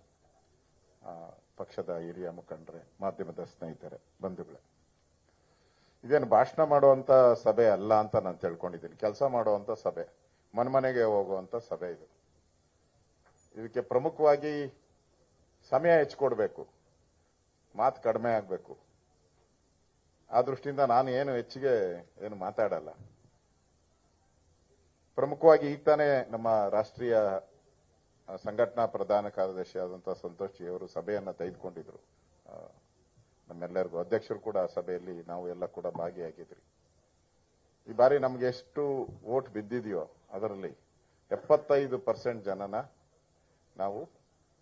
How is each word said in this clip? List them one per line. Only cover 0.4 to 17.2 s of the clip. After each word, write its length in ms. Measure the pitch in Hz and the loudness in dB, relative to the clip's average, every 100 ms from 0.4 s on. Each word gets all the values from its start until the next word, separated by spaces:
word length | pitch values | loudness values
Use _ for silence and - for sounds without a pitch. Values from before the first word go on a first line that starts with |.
| _ _ _ _ _ _ - | _ _ _ _ _ _ -18
ಆ, 240 | 82 85 - _ - | -18 -18 -20 _ -16
ಪಕ್ಷದ 400 | 92 - 90 85 | -12 -10 -8 -6
ಹಿರಿಯ 320 | 85 87 87 | -8 -10 -12
ಮುಖಂಡರೇ, 580 | 85 - 80 80 82 - - | -12 -16 -16 -16 -20 -20 -8
ಮಾಧ್ಯಮದ 440 | 98 92 87 85 | -8 -6 -12 -10
ಸ್ನೇಹಿತರೆ, 580 | 82 - 82 78 85 - _ - | -14 -12 -14 -14 -16 -18 _ -12
ಬಂಧುಗಳೇ, 400 | 95 92 82 69 _ _ _ _ _ _ _ _ _ _ _ _ _ _ | -12 -10 -16 -18 _ _ _ _ _ _ _ _ _ _ _ _ _ _
ಇದೇನು 220 | 117 147 120 | 2 2 6
ಭಾಷಣ 380 | 110 131 - | 4 4 2
ಮಾಡುವಂತ 480 | 156 147 139 131 123 | 4 8 8 6 6
ಸಭೆ 540 | 131 123 117 113 110 113 | 8 8 6 4 4 4
ಅಲ್ಲ 280 | 95 104 | 4 4
ಅಂತ 220 | 107 107 113 | 2 4 0
ನಾನು 220 | 95 82 | -2 -4
ತಿಳ್ಕೊಂಡಿದ್ದೀನಿ. 580 | 90 82 90 85 82 - | -6 -4 -8 -8 -14 -4
ಕೆಲಸ 280 | 107 101 | -4 0
ಮಾಡುವಂತ 480 | 139 123 107 101 101 | 0 2 2 0 -2
ಸಭೆ, 380 | 110 95 85 - _ _ _ _ 110 | -4 -4 -6 -12 _ _ _ _ -4
ಮನ್ಮನೆಗೆ 460 | 123 135 131 123 | 0 2 2 2
ಹೋಗುವಂತ 520 | 113 104 95 95 90 117 | 2 2 0 -4 -6 -10
ಸಭೆ 360 | - 82 90 | -8 -10 -8
ಇದು. 220 | 82 - _ _ _ _ _ _ _ _ _ _ _ _ _ _ - | -12 -18 _ _ _ _ _ _ _ _ _ _ _ _ _ _ -14
ಇದಕ್ಕೆ 200 | 113 123 | -6 -6
ಪ್ರಮುಖವಾಗಿ 920 | - 123 156 156 151 143 151 147 135 - _ _ _ _ _ _ _ _ - | 0 0 0 4 4 4 2 -6 -8 -12 _ _ _ _ _ _ _ _ -2
ಸಮಯ 280 | 131 170 165 | 0 6 6
ಹೆಚ್ಚಿಕೊಡ್ಬೇಕು, 680 | 139 - 135 110 101 - - _ _ _ _ _ | 4 0 0 2 -2 -4 -18 _ _ _ _ _